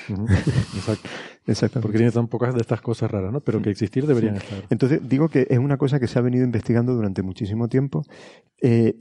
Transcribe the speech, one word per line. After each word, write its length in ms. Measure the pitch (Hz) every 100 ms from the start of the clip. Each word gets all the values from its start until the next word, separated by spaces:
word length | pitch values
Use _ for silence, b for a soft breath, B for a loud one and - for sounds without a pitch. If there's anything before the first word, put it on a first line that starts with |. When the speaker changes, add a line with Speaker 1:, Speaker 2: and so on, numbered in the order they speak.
| -
Speaker 1:
Ujú, 140 | 98 107
exacto. 840 | 95 - 123 - 101 98 107 - - -
Speaker 2:
<laughs> 200 | - -
Exactamente. 360 | 110 113 127
Speaker 1:
Porque 160 | 110 110
tiene 140 | 117
tan 160 | 117 117
pocas 240 | 113 120
de 60 | 127
estas 200 | 110 113
cosas 280 | - 113 110
raras, 220 | 104 92
¿no? 80 | 139
Pero 220 | - 107
que 80 | 101
existir 360 | 98 104 131 151
deberían 300 | 123 110 101
Speaker 2:
Sí. 40 |
Speaker 1:
estar. 200 | - 101 -
Speaker 2:
Entonces, 320 | 110 127 156 117
digo 200 | 131 160
que 180 | 143 -
es 100 | 123
una 200 | 139 139
cosa 200 | 139 143
que 60 | 120
se 100 | 131
ha 40 |
venido 220 | 123 123
investigando 500 | 127 110 - 117 123
durante 280 | 123 104 95
muchísimo 460 | 95 92 104 110 117
tiempo, 340 | 131 139 156 151 B B B _ _
eh, 360 | 127 117 110 -